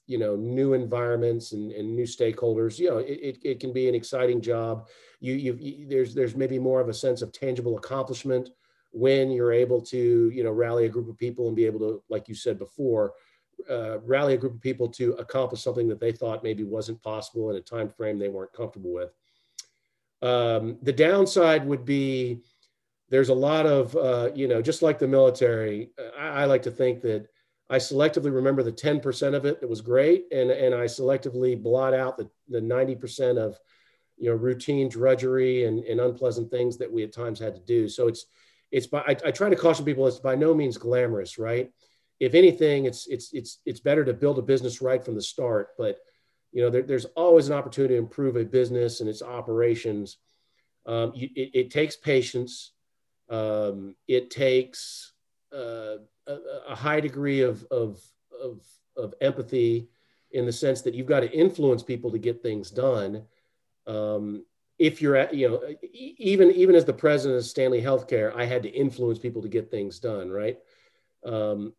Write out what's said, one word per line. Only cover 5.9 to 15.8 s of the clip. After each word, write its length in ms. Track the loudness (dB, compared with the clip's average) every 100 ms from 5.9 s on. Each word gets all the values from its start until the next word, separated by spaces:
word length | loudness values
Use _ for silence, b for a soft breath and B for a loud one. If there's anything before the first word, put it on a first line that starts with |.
| 0 0
there's 220 | 0 -2 -2
maybe 240 | -2 0
more 200 | 0 2
of 80 | 0
a 60 |
sense 280 | -2 -2 -2
of 100 | -6
tangible 460 | -6 -6 -4 -4 -4
accomplishment 760 | -6 -6 -6 -6 -2 -2 -4 _ _ _ _
when 400 | 0 4 4 2
you're 200 | 2 2
able 300 | 4 4 2
to, 480 | 0 0 2 4 4
you 140 | 2
know, 80 | 0
rally 340 | 0 0 2 0
a 40 |
group 200 | -2 -8
of 80 | -8
people 300 | -6 -4 -2
and 80 | 2
be 100 | 0
able 140 | 0
to, 240 | -4 -4 -6
like 200 | -8 -8
you 60 | -8
said 240 | -4 -4
before, 540 | -8 -4 0 2 0 b b b b -16 -8
uh, 280 | -6 -6 -6
rally 340 | 0 2 2 0
a 20 |
group 160 | -2
of 80 | -6
people 260 | -6 -4 -4
to 260 | -2 -2
accomplish 480 | -2 -4 -2 -2 -4
something 260 | -4 -2